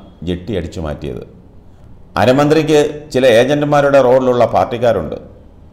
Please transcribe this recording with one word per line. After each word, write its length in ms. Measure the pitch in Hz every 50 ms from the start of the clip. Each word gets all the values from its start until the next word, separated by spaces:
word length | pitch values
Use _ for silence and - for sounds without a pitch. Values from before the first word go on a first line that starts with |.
| - - - - 80 85
ജെട്ടി 240 | 90 87 87 - 110 90
അടിച്ചു 220 | 82 82 - 90 80
മാറ്റിയത്. 380 | 76 73 73 76 71 60 50 - - - - - - - - - - - - - - - - - - - 85
അരമന്ത്രിക്ക് 580 | 101 117 127 143 147 147 156 160 147 147 156 147 147 - - - - - -
ചില 120 | 127 131 131 110 113
ഏജന്റുമാരുടെ 600 | 127 131 147 147 147 147 147 143 139 143 139 139 127
റോളിലുള്ള 380 | 123 127 131 127 127 123 123 117 107 -
പാർട്ടിക്കാരുണ്ട്, 600 | 92 92 - 120 113 117 117 110 95 80 71 - - - - - - - - - - - -